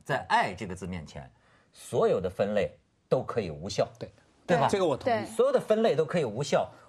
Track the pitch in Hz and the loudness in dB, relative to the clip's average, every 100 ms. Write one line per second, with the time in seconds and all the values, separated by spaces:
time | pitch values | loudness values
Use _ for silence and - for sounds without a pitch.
0 | - 131 - 226 131 95 101 90 90 90 | -6 -4 0 0 0 -4 -10 -8 -8 -8
1 | 73 76 65 _ _ _ _ - - 123 | -10 -16 -18 _ _ _ _ -20 -4 0
2 | 220 117 90 - 101 104 80 - _ _ | 2 2 -2 -2 0 0 -2 -4 _ _
3 | - 135 - 117 90 73 95 - 120 - | -2 -2 0 -4 -4 -6 -6 -2 -4 -4
4 | 107 - _ _ - 165 135 202 175 123 | -16 -16 _ _ 0 2 2 2 2 2
5 | 254 220 196 - 262 254 - 220 226 147 | 0 0 0 2 4 4 2 2 4 2
6 | 156 180 127 107 143 165 98 - | 0 0 -2 -2 0 0 0 -6